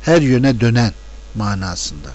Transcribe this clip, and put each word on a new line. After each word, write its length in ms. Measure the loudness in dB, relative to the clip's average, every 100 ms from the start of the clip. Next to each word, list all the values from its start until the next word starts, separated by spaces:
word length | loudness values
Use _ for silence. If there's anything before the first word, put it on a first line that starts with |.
Her 200 | 4 4
yöne 380 | 4 4 2 2
dönen 320 | 2 2 0 -2 -16 -18 -12 -6
manasında. 720 | -4 -4 -6 -8 -10 -12 -14